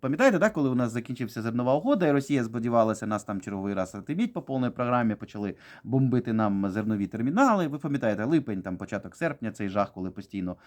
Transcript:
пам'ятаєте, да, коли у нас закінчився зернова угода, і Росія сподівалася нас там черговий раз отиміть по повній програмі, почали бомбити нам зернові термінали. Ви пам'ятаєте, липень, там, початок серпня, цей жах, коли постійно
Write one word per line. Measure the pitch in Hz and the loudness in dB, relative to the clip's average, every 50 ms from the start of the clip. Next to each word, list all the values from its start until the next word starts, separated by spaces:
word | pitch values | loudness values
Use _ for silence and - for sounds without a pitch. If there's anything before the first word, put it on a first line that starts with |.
пам'ятаєте, | - 131 147 165 262 269 208 160 | -4 -2 0 4 4 4 6 6
да, | 196 214 | 2 2
коли | 214 165 139 131 | 2 2 0 2
у | 127 | 2
нас | 123 123 113 | 2 0 0
закінчився | 113 123 117 - 123 120 123 104 - 117 | -2 -4 -6 -6 -6 -6 -6 -6 -6 -4
зернова | 107 117 113 123 120 127 135 | -4 -2 -2 0 2 2 2
угода, | 151 - 269 285 190 180 | 2 2 2 2 2 4
і | 151 | 4
Росія | 143 139 139 - 147 131 117 | 4 2 2 2 0 0 0
сподівалася | 113 117 120 113 120 120 117 110 110 104 - 113 | 0 -2 -2 -2 2 4 6 6 4 2 0 -2
нас | 107 107 101 - | -2 -2 -2 -2
там | - 101 95 | -4 -6 -6
черговий | - 104 101 95 95 101 101 | -6 -6 -6 -4 -2 -2 -2
раз | 98 92 - - | -2 -2 -4 -6
отиміть | 101 90 - 151 185 240 - | -12 -8 -6 -2 -2 -2 -2
по | - 170 | -4 -8
повній | - - 135 131 127 120 | -6 -4 -2 0 0 -2
програмі, | 123 - 123 120 123 123 117 113 104 | -2 -2 0 2 2 2 4 2 0
почали | - 107 - - 104 104 95 87 - - - - - - | -2 -6 -10 -6 -4 -4 -4 -4 -6 -14 -20 -20 -14 -6
бомбити | 110 120 135 135 123 127 123 120 120 | 0 2 2 4 4 2 2 2 2
нам | 110 110 110 104 98 98 98 98 | 2 2 2 2 2 2 0 0
зернові | 92 110 104 110 110 98 101 | 0 -2 0 0 0 0 -2
термінали. | 87 - 110 113 139 165 233 277 254 214 190 170 143 | -4 -4 -4 -2 0 2 4 4 4 4 2 0 -2
Ви | 143 147 | -4 -6
пам'ятаєте, | - 147 143 131 123 110 104 98 107 | -4 -4 -2 0 0 0 0 0 0
липень, | 131 165 156 - 117 104 95 | 2 2 2 2 0 -6 -4
там, | 90 98 92 | -4 -6 -6
початок | 87 101 - 107 98 - 90 - | -6 -6 -6 -6 -6 -6 -8 -8
серпня, | - 170 160 143 - 120 110 | -4 -4 -4 -4 -4 -6 -8
цей | 104 - 104 98 | -6 -4 -4 -2
жах, | 95 104 98 - | 2 0 0 0
коли | - 95 92 92 | -2 -8 -8 -6
постійно | - 101 98 - - 98 90 90 87 - - | -8 -10 -14 -8 -6 -6 -4 -6 -6 -10 -14